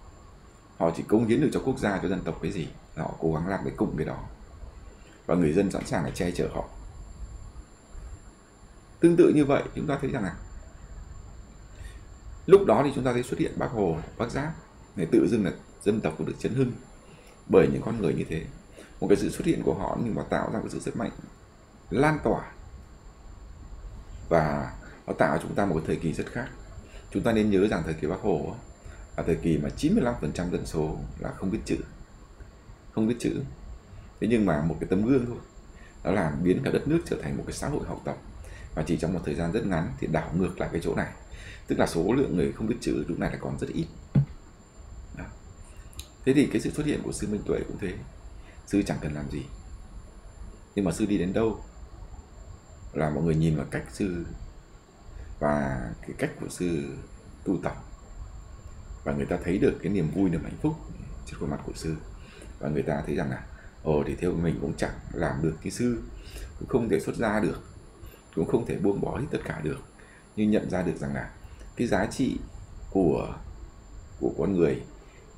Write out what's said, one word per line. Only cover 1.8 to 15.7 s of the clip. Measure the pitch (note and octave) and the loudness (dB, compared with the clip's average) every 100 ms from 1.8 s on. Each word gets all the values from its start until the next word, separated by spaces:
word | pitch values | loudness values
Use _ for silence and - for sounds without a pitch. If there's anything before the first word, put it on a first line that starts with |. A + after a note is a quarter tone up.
| A2 F#2 | 0 0
cho | E2+ | 0
dân | F#2+ | -2
tộc | E2+ E2 | -2 -4
cái | D#2+ | -4
gì | F#2 C#2 - - - | -4 -6 -10 -16 -6
là | |
họ | D#2 - | -6 -2
cố | D#2+ | 0
gắng | D#2 F2 | 0 0
làm | F#2+ | -2
cái | C2+ - | -2 -2
cùng | G#2 C#2 | -2 0
cái | D2 | -4
đó. | B1 - - - - - - - - - - - | -4 -10 -14 -18 -16 -16 -16 -18 -20 -20 -20 2
Và | F2+ | 4
người | D#2+ | 6
dân | E2 G2+ | 6 4
sẵn | - - | 2 -2
sàng | A2 | -2
là | C#2 | -2
che | - F2 | 0 0
chở | - - | 0 -2
họ. | - - - - - - - - - - - - - - - - - - - - - - - - - | -2 -6 -10 -14 -14 -16 -12 -12 -12 -14 -16 -18 -20 -16 -14 -12 -14 -16 -20 -20 -20 -20 -20 -20 6
Tương | E3+ E3+ | 8 10
tự | D3+ D3 | 10 8
như | C#3 | 6
vậy, | C#3 - - | 4 2 -2
chúng | D3+ | -2
ta | C#3+ | 0
thấy | C#3 | 0
rằng | C#3 | 0
là | F#2+ - - - - - - - - - - - - - - - - - - - - - - | -2 -4 -10 -14 -14 -16 -14 -14 -12 -14 -14 -16 -16 -18 -18 -14 -14 -14 -16 -16 -14 -10 8
lúc | F#3+ G3 | 8 10
đó | A2 C#3+ | 6 6
thì | C#3+ | 2
chúng | |
ta | B2+ | 2
thấy | B2 | 0
xuất | B2+ - | 0 0
hiện | E3 - | 0 0
Bác | C3 | -2
Hồ, | B2 F#2+ D#2 - - | 2 2 2 -4 -4
Bác | A#2+ | -4
Giáp, | B2+ D3+ D#3+ - - - - | -2 -4 -6 -12 -20 -14 -4
để | D#2+ | 4
tự | A2+ F2 | 6 6
dưng | A2 F2+ | 4 2
là | - - | -2 -12